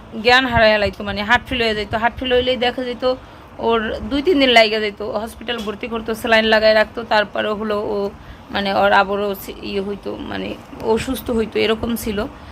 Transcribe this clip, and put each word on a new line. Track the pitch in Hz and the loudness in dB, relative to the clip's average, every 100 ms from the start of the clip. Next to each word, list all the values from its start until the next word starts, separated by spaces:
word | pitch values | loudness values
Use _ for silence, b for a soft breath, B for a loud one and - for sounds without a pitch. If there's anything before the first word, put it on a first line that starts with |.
| - 226 | -12 -2
জ্ঞান | 220 247 262 | 4 4 4
হারায় | 233 220 214 | 4 4 4
লাইতো, | 202 190 | 0 -4
মানে | 208 196 | -6 -6
হার্ট | 208 240 240 | 0 0 0
ফেল | 254 | -2
হয়ে | 226 | -2
যাইতো। | 214 208 226 | -2 -4 -2
হার্ট | 233 - | -2 -2
ফেল | 262 | 0
হইলেই | 247 254 254 | 0 2 0
দেখা | 247 247 | 0 -2
যেত | 247 240 254 254 B B B - | -6 -2 -2 -2 B B B -4
ওর | 226 226 220 - | 0 0 0 -6
দুই | 214 277 | -4 -2
তিন | 294 285 | 2 4
দিন | 262 | 6
লাইগা | 233 220 220 | 6 6 2
যেত, | 214 202 | -4 -6
হসপিটাল | 208 214 220 - 226 233 | -6 -6 -8 -10 -8 -8
ভর্তি | 208 208 247 | -6 -8 -8
করতো, | 226 226 | -8 -6
স্যালাইন | 220 233 226 | -6 2 4
লাগায় | 220 220 220 | 4 4 6
রাখতো, | 220 214 - | 4 2 -2
তারপরে | 226 214 202 226 214 | 0 0 0 -2 -4
হলো | 208 214 208 | -4 -4 -4
ও | 214 202 202 220 B B - | -2 -4 -4 -8 B B -8
মানে | 202 196 | -4 0
ওর | 196 202 | 2 4
আবারও | 202 196 202 202 | 6 4 0 -2
সে-, | 196 - - | -4 -10 -12
ইয়ে | 214 202 | -6 -4
হইতো, | 196 202 202 208 | -4 -8 -8 -10
মানে | 208 196 190 - - - | -8 -6 -6 -10 -14 -8
ও | 226 220 | 0 0
সুস্থ | 254 254 - | 0 -6 -2
হইতো, | 226 220 214 | -2 0 0
এরকম | 214 220 226 233 | 0 0 -2 -4
ছিল। | 233 202 254 B B | -4 -4 -6 B B